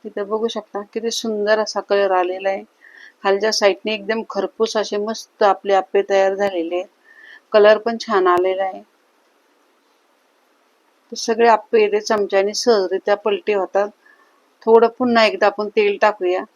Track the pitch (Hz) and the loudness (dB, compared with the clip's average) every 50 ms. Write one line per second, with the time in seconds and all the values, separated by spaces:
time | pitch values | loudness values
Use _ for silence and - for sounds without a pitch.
0 | _ 214 - 208 202 196 220 220 220 226 - 220 202 _ - 202 208 _ _ 220 | _ -10 -8 -8 -6 -4 -4 -4 -4 -4 -6 -8 -12 _ -12 -12 -12 _ _ -8
1 | 214 233 220 - - 226 214 208 208 208 220 214 214 214 - 202 196 _ 202 202 | -6 -6 -6 -6 -6 -4 -4 -2 0 0 0 0 0 -4 -6 -8 -4 _ 0 2
2 | 196 190 185 185 180 180 185 190 190 190 196 202 214 _ _ _ _ - - - | 2 2 2 0 0 -2 -4 -4 -4 -4 -4 -4 -8 _ _ _ _ -20 -20 -20
3 | - - _ _ - 202 196 202 208 220 208 - 208 202 190 190 _ 214 214 208 | -20 -20 _ _ 0 0 0 2 0 -2 0 2 2 2 2 0 _ -8 -8 -6
4 | 196 196 220 226 214 _ - 196 190 175 _ - 226 220 - 220 208 - 214 208 | -6 -6 -6 -6 -6 _ -6 -6 -6 -6 _ -4 -4 -2 -2 -6 -4 -4 -4 -6
5 | 208 220 220 - - _ _ _ 220 196 190 190 - 202 196 190 185 _ - 196 | -4 -6 -8 -10 -12 _ _ _ 2 2 2 0 0 0 0 0 0 _ -2 -2
6 | 196 202 196 196 190 196 196 196 202 196 190 175 165 165 175 180 190 - _ _ | 0 2 0 2 2 0 0 -2 -4 -4 -2 -4 -6 -4 -4 -6 -6 -8 _ _
7 | _ _ - - - - - - _ _ - 220 208 214 214 208 214 233 233 226 | _ _ -20 -20 -20 -20 -20 -20 _ _ 4 6 6 6 6 4 2 -6 -6 -6
8 | - 226 214 190 185 180 175 180 185 190 190 185 190 190 190 202 208 _ _ _ | -6 -2 -2 2 2 2 2 2 2 0 -2 -2 -6 -6 -8 -12 -20 _ _ _
9 | _ _ _ _ _ _ _ _ _ _ _ _ _ _ _ _ _ _ _ _ | _ _ _ _ _ _ _ _ _ _ _ _ _ _ _ _ _ _ _ _
10 | _ _ _ _ _ _ _ _ _ _ _ _ _ _ _ _ _ _ _ _ | _ _ _ _ _ _ _ _ _ _ _ _ _ _ _ _ _ _ _ _
11 | _ _ 233 - - 233 226 214 233 233 220 220 - _ - 226 214 202 196 208 | _ _ -14 -10 -6 -4 0 2 4 4 4 2 0 _ 2 2 2 2 0 -2
12 | 208 - 226 208 202 180 202 196 196 202 214 - - 247 226 202 185 175 185 190 | -2 -2 -2 -2 -2 0 0 0 0 0 -4 -2 0 2 2 2 2 -2 -4 -4
13 | _ 208 202 202 - 220 202 185 _ - 208 196 185 170 - 196 202 208 _ _ | _ -2 -2 0 0 -4 -4 -2 _ -2 -2 -2 -2 -2 -2 -2 -2 -2 _ _
14 | _ _ _ _ _ _ _ _ _ _ _ _ - 220 226 226 233 226 233 _ | _ _ _ _ _ _ _ _ _ _ _ _ 2 4 6 6 6 4 0 _
15 | 254 247 233 233 220 208 185 185 214 202 196 - 208 208 _ 220 208 202 202 185 | -2 0 2 4 4 2 2 2 0 0 0 -2 -8 -4 _ 0 0 0 0 2
16 | - 208 202 - 185 180 180 185 196 _ _ | 2 0 0 0 -4 -2 -2 -4 -6 _ _